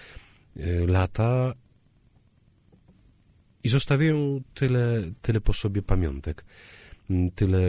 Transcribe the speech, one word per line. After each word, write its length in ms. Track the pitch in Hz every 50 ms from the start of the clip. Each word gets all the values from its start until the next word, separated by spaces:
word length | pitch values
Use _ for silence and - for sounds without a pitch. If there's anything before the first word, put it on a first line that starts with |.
| - - - - - - - - _ _ -
e, 320 | - 90 90 87 85 85
lata 640 | 87 92 92 92 90 - - 110 117 127 127 127 127 123 - _ _ _ _ _ _ _ _ _ _ _ _ _ _ _ _ _ _ _ _ _ _ - - _ - - _ _ - _ _ _ _ _ _ _ _ _ _ -
i 60 | 113
zostawiają 720 | 113 139 - - 143 135 160 160 151 147 147 143 139 135 131 - -
tyle, 580 | - 139 127 127 123 120 120 117 113 92 82 - -
tyle 200 | - 117 110 107
po 120 | - - 101
sobie 280 | - - 104 98 101
pamiątek, 640 | 95 - 92 92 87 73 67 69 - 76 73 - - - - - - - - - - - - - _ -
m, 220 | 95 90 90 90
tyle, 280 | - - 101 92 92 92 90